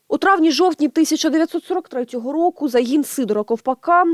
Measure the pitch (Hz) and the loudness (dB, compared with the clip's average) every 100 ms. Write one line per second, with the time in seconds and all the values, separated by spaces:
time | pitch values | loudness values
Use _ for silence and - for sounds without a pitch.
0 | _ 285 381 392 320 269 370 311 285 320 | _ -2 2 2 2 2 0 0 -2 0
1 | 320 320 320 311 330 339 - 370 - 262 | 0 0 0 0 -2 -4 -6 -6 -6 -8
2 | 247 247 233 302 349 349 285 240 240 294 | -6 -8 -6 0 -2 0 -2 0 0 0
3 | 277 - 220 208 214 226 - 254 - 349 | -2 -4 -2 -2 -2 -4 -4 -4 2 2
4 | 349 | 2